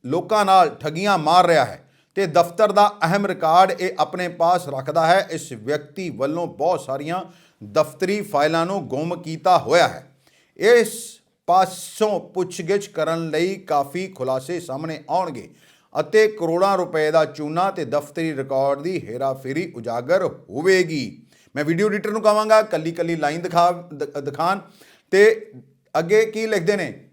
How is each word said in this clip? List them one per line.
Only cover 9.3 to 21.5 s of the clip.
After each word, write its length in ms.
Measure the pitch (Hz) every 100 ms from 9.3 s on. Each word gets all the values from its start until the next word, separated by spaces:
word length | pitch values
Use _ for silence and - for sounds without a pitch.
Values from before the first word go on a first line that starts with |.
| 160 185 175
ਹੋਇਆ 300 | 113 170 135
ਹੈ। 280 | 82 - _ _ _ _ -
ਇਸ 640 | 202 240 226 - - - _ _ -
ਪਾਸੋਂ 760 | 180 185 - - - 214 190
ਪੁੱਛਗਿੱਛ 680 | - 185 185 - 165 202 202
ਕਰਨ 420 | 160 156 165 165
ਲਈ 260 | 156 175 190
ਕਾਫੀ 520 | - 147 139 175 190
ਖੁਲਾਸੇ 520 | 190 127 131 135 175
ਸਾਹਮਣੇ 440 | - 135 160 156 -
ਆਉਣਗੇ 400 | 170 180 123 85 _ _ _ _ -
ਅਤੇ 280 | 151 214 214
ਕਰੋੜਾਂ 500 | 214 165 170 196 190
ਰੁਪਏ 340 | - 160 151
ਦਾ 140 | 160 156
ਚੂਨਾ 460 | - 151 165 190
ਤੇ 140 | 190 135
ਦਫ਼ਤਰੀ 500 | 143 143 - 160 139
ਰਿਕਾਰਡ 460 | 135 135 139 139
ਦੀ 260 | 160 185 101
ਹੇਰਾਫੇਰੀ 680 | 123 135 135 131 147 180 120
ਉਜਾਗਰ 480 | 113 117 127 185 175
ਹੋਵੇਗੀ।" 960 | - - 110 175 185 170 156 110 - _ _ _